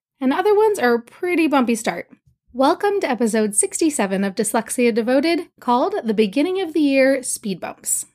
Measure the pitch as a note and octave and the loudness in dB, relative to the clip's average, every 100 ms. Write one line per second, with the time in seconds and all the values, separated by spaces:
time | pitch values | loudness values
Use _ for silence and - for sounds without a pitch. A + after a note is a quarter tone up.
0 | _ - C4 C#4+ G4+ G4+ G#4+ G4+ A#3+ A#3 | _ -4 -2 0 2 4 2 2 0 0
1 | A#3 - F4+ F4 D#4+ C#4 A#3 A3+ - - | -4 -8 -2 0 2 2 2 0 -4 -6
2 | - - _ _ _ A#3+ C4+ E4+ G#4 G4+ | -10 -18 _ _ _ 0 0 2 0 0
3 | D#4 A3+ A#3 A3 G#3+ G#3 G4 - E4 D4 | -2 0 0 0 -2 -2 -4 -2 -2 0
4 | G3 F#3+ G3 F#3+ G#3+ B3 A3+ - A#3+ A3 | -2 -2 -2 -4 -2 -2 -4 0 0 0
5 | A3+ C4 D#4+ E4+ E4+ _ - B3 E4 G4+ | 0 0 2 0 -4 _ 0 0 0 -2
6 | A3+ G#3 A3 C#4 D#4+ F#4 F4 D#4+ C#4+ C4+ | -2 0 0 0 0 -2 -2 0 2 4
7 | C4+ C4+ - - G#3+ F#3+ - - - - | 4 2 -2 -8 -8 -8 -10 -10 -6 -6
8 | - | -8